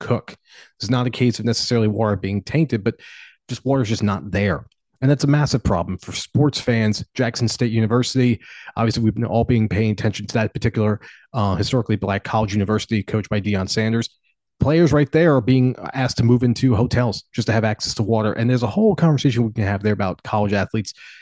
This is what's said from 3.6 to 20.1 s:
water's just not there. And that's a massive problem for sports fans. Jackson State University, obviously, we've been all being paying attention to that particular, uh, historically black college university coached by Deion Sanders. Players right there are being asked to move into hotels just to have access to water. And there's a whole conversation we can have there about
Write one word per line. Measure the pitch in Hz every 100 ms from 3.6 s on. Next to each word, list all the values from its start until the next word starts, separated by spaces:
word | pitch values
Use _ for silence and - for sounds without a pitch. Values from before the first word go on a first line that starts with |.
water's | 127 135 107
just | 110
not | 104 98 101
there. | 92 101 80 - _ _ -
And | 131
that's | 143
a | 143
massive | 147 147 131
problem | - 90 85 90
for | -
sports | - - - 147 -
fans. | - 113 107 104 -
Jackson | - 120 - 113
State | - 120
University, | 113 110 120 123 131 123 110 - - - -
obviously, | 113 110
we've | 110
been | 110
all | 117 110
being | 117 120 107
paying | 98 110
attention | 104 110 - 101
to |
that | 120 107
particular, | - 117 110 107 104 - - _
uh, | 123 101
historically | 92 101 131 113 104
black | 98 98
college | - 110 110
university | 101 98 110 - 110
coached | - 110 101
by | 104
Deion | 98 98 95
Sanders. | - 110 113 117 _ _ _ _ -
Players | 127 160 170
right | 147 147
there | 156 170 135
are |
being | 107 131 127 - 85
asked | 135 127 -
to |
move | 117 123
into | 123 113 131
hotels | 107 120 - 123 - -
just | - 117
to |
have | 110
access | 110 107 -
to | -
water. | 104 110 110
And | - 117
there's | 127
a | 117
whole | 196 220 180
conversation | 165 143 143 120
we | 117
can | 113
have | 98 101
there | 104
about | 101 98